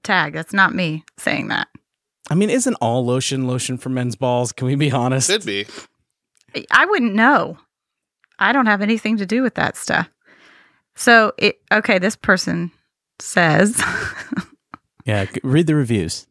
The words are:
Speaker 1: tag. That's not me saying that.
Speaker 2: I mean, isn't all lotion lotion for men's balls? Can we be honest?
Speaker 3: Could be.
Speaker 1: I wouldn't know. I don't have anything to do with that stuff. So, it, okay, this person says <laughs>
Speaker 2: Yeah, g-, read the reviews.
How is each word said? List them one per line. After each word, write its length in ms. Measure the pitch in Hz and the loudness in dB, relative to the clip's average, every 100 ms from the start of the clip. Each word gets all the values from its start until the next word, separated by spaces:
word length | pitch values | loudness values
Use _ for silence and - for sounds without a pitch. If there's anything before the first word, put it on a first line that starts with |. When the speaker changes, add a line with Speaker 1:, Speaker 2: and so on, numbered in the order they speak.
Speaker 1:
tag. 320 | - 185 151 | -2 0 0
That's 180 | 151 165 | -4 -4
not 220 | 202 185 | 2 2
me 300 | 185 170 156 - - | 2 -2 -4 -10 -8
saying 320 | - - - | -4 -4 -4
that. 200 | - - - _ _ _ _ - | -6 -6 -14 _ _ _ _ -4
Speaker 2:
I 40 | |
mean, 160 | 165 208 | 0 2
isn't 240 | 262 247 | 0 0
all 300 | - 117 123 120 | -2 0 0 0
lotion 400 | 127 - 135 127 | 0 -2 -4 -4
lotion 300 | 127 - 127 | -4 -6 -8
for 100 | 135 | -6
men's 280 | 127 123 110 | -4 -4 -4
balls? 360 | 131 123 120 | -2 0 -2
Can 140 | - 127 | -4 -2
we 80 | 143 | 0
be 160 | 147 | 0
honest? 360 | 131 123 131 127 | 0 0 0 0
Speaker 3:
Could 160 | 214 147 | -2 -2
be. 200 | 101 104 - - _ _ _ _ _ _ - - | -6 -8 -12 -20 _ _ _ _ _ _ -12 0
Speaker 1:
I 140 | 247 339 | 2 2
wouldn't 280 | 403 233 | 2 0
know. 440 | 202 233 269 160 165 _ _ _ _ _ _ _ - | 2 4 4 0 -8 _ _ _ _ _ _ _ -2
I 120 | 196 | 0
don't 140 | 269 226 | 2 2
have 140 | 202 | 2
anything 360 | 208 226 220 220 | 0 0 0 -2
to 80 | 190 | -2
do 160 | 233 | 0
with 120 | 254 - | -2 0
that 200 | - - | -2 -2
stuff. 320 | - - 170 _ _ _ - - _ _ _ - | -2 -2 -2 _ _ _ -20 -20 _ _ _ -2
So, 360 | - 233 220 - | 4 6 6 2
it, 220 | 208 - - | 0 0 -2
okay, 280 | 214 214 190 | -2 0 0
this 180 | 185 - | 0 -2
person 560 | - 185 - 170 175 _ _ _ _ - | 0 2 2 -4 -4 _ _ _ _ -18
says 600 | - - 165 156 202 240 - | -4 2 4 4 2 0 -4
<laughs> 1200 | - - - - - - _ _ - _ _ | -4 -8 -10 -10 -10 -10 _ _ -20 _ _
Speaker 2:
Yeah, 200 | - 104 95 | -2 -2 -2
g-, 140 | - | -4
read 240 | 135 143 165 | 0 2 4
the 80 | |
reviews. 520 | 151 120 110 82 - - | 2 2 0 -2 -6 -8